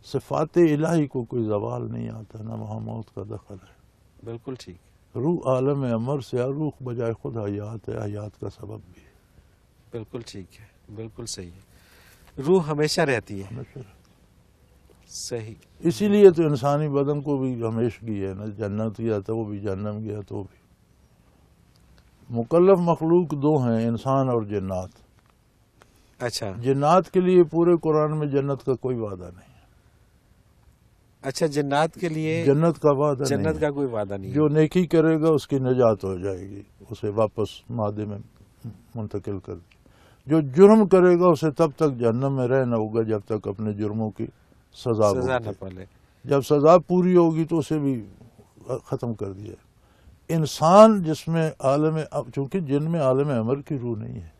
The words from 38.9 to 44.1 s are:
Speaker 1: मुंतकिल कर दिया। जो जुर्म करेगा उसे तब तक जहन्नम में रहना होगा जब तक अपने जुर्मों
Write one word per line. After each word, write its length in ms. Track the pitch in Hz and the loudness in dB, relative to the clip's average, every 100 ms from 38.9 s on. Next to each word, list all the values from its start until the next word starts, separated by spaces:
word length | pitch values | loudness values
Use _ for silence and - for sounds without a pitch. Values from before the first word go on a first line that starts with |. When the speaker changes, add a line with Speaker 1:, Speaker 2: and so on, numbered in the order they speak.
| 117 | -12
Speaker 1:
मुंतकिल 420 | 107 104 104 101 | -10 -10 -8 -10
कर 160 | - | -10
दिया। 240 | 87 _ _ _ _ _ _ - | -16 _ _ _ _ _ _ -2
जो 140 | 160 143 | 0 0
जुर्म 320 | 127 196 220 202 | 8 8 10 8
करेगा 400 | 185 180 175 180 | 6 6 6 4
उसे 220 | 190 160 139 | 4 0 2
तब 140 | 160 135 | 0 2
तक 180 | 156 123 | -2 2
जहन्नम 380 | 117 117 139 135 | 0 0 -2 -2
में 80 | 123 | 0
रहना 280 | 135 127 117 | 0 0 -2
होगा 260 | 110 113 113 | 0 -2 0
जब 140 | 107 - | -2 -4
तक 200 | 107 107 | -6 -6
अपने 240 | 101 107 | -6 -6
जुर्मों 360 | 101 107 110 110 | -4 -4 -2 -6